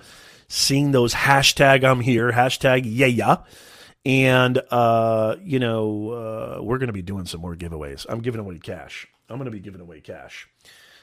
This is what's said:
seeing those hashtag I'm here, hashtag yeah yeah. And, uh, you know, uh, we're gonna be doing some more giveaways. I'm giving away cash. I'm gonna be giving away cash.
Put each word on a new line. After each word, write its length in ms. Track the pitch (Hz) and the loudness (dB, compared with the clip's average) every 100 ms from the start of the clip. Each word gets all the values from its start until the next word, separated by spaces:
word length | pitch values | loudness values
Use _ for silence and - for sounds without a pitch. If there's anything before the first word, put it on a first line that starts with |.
| - - - - _ | -8 -20 -20 -20 _
seeing 460 | - - 139 143 | -2 0 2 2
those 220 | 131 120 | 4 2
hashtag 680 | - 139 139 135 - 139 135 | 2 2 4 4 4 6 6
I'm 160 | 131 127 | 4 2
here, 320 | 120 113 120 | 2 2 2
hashtag 520 | 120 127 - 139 131 | 2 0 2 2 2
yeah 220 | 120 117 135 | 0 2 2
yeah. 320 | 117 107 180 - - - - - _ | 2 2 0 -2 -20 -20 -20 -20 _
And, 580 | 131 131 131 127 127 127 - | 0 2 4 4 4 0 0
uh, 640 | 123 117 113 113 110 110 165 | 2 4 4 2 2 0 -4
you 160 | 196 127 | -4 -2
know, 520 | 117 113 107 107 107 | 0 -2 -2 -4 -8
uh, 520 | 120 110 110 120 90 | -8 -10 -10 -10 -8
we're 160 | 104 127 | -6 -4
gonna 140 | 123 | -4
be 100 | 101 | -6
doing 240 | 90 98 85 | -8 -10 -10
some 140 | 85 | -10
more 160 | 87 85 | -12 -10
giveaways. 500 | 85 80 71 69 - | -10 -10 -12 -12 -10
I'm 120 | 113 | -8
giving 200 | 117 113 | -6 -8
away 200 | 98 82 | -10 -14
cash. 480 | - 87 67 - - _ - | -14 -14 -16 -18 -20 _ -16
I'm 100 | 120 | -12
gonna 120 | 127 | -12
be 80 | 107 | -12
giving 220 | 98 90 | -16 -18
away 200 | 87 78 | -20 -20
cash. 460 | - 80 65 - - _ _ - _ _ | -18 -18 -18 -20 -20 _ _ -20 _ _